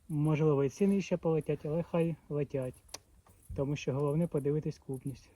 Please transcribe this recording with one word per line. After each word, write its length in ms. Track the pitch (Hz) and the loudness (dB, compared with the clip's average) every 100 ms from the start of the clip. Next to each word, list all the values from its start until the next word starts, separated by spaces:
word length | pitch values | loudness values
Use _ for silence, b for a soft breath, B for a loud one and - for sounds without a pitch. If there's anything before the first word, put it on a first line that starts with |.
| - | -6
Можливо, 560 | 151 151 151 156 139 | 0 2 4 4 4
і 60 | 139 | 2
ці 180 | - 196 | 2 2
нижче 300 | 196 - 175 | 2 0 0
полетять, 480 | 170 160 147 147 151 | 2 0 0 -4 -2
але 180 | 160 | -4
хай 320 | 165 175 165 156 - | -2 0 0 -2 -6
летять. 540 | 147 143 139 131 - - - _ _ _ - - - | -4 -2 -4 -6 -10 -18 -20 _ _ _ -20 -10 -4
Тому 200 | 139 147 | -2 -2
що 180 | - | -2
головне 340 | 131 143 151 170 | -2 0 0 0
подивитись 500 | 151 139 151 151 - | 0 0 0 -2 -6
купність. 520 | - 131 139 127 - | -8 -8 -8 -10 -14